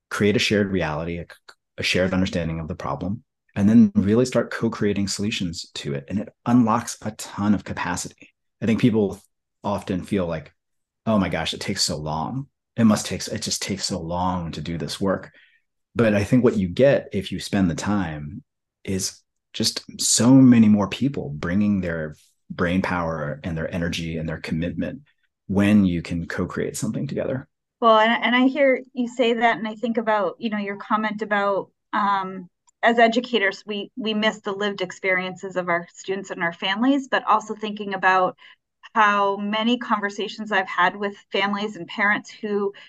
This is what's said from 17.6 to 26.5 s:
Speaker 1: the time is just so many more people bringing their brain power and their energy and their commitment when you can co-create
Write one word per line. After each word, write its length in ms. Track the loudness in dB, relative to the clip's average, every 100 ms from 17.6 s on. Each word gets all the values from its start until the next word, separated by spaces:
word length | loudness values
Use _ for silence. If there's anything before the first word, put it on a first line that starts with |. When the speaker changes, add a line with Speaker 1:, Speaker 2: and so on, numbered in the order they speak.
| 2
Speaker 1:
the 160 | 0 -2 -2
time 480 | -2 -6 -10 -12 -16 _ _ _
is 400 | -6 -4 -6 -10 _ _ _
just 300 | -4 -4 -4 -10 -6
so 300 | 0 4 8
many 360 | 8 10 10 8
more 180 | 6 2
people 420 | -2 -4 -4 -8
bringing 520 | -6 -4 0 0 0
their 340 | -2 -4 -6 -10 _ _ -12
brain 280 | -4 0 0
power 580 | 0 -2 -4 -4 -6 -8 -8
and 120 | -6
their 160 | -6
energy 440 | -4 -4 -4 -6 -6
and 100 | -6
their 140 | -8
commitment 580 | -6 -4 -4 -4 -6 -8 -16 _ _ _ -4
when 380 | 2 4 6 4
you 160 | 2
can 260 | -4 -6 -6
co-create 480 | -6 -6